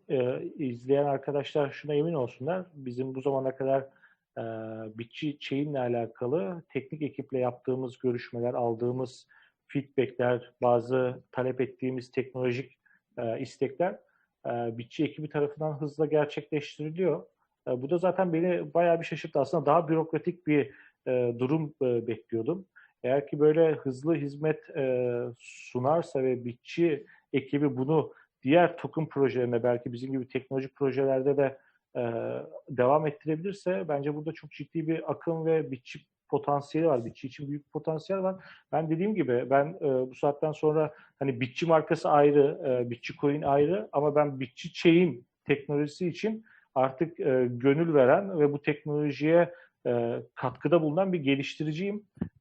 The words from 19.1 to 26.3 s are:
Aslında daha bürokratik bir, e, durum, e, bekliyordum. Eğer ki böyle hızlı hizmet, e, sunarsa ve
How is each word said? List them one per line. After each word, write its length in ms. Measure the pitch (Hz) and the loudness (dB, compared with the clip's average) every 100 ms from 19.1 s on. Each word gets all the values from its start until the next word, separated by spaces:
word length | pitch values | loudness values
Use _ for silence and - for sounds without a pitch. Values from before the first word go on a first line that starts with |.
| 160 160 151 | -8 -4 -2
Aslında 260 | 131 170 143 | 0 2 4
daha 220 | 156 160 | 4 4
bürokratik 580 | 160 156 156 180 170 - | 0 0 -2 -4 -6 2
bir, 240 | 147 - - - _ - | 2 2 -4 -20 _ -2
e, 280 | 127 120 117 | 0 0 0
durum, 360 | 127 160 147 - | 0 0 -2 -2
e, 240 | 131 120 113 | 0 0 -2
bekliyordum. 600 | 110 - 113 113 185 190 - - _ | -8 -4 -4 -2 -4 -6 -20 -20 _
Eğer 240 | 123 135 - | 0 0 0
ki 140 | 151 | 2
böyle 320 | 151 156 160 | 4 6 4
hızlı 420 | 147 139 123 147 | 2 -4 -4 -2
hizmet, 640 | 156 143 143 156 151 - 131 | 0 -2 -4 -2 -2 -6 -4
e, 360 | 131 127 123 120 123 120 | 0 0 0 -2 -6 -10
sunarsa 840 | - - - 123 131 165 160 135 | -20 -20 -8 -2 0 0 0 -2
ve 220 | 131 | 0